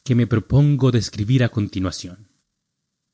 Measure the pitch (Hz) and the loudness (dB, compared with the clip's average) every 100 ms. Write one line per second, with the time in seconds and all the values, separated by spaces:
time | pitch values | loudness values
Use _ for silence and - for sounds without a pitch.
0 | - 120 117 113 - 131 147 143 131 123 | -2 0 2 0 0 2 2 2 2 0
1 | 101 - 104 131 117 - 101 98 92 - | -2 -6 0 2 0 -2 -4 -4 -6 -6
2 | 90 92 107 _ _ _ _ _ _ _ | -14 -18 -20 _ _ _ _ _ _ _
3 | _ | _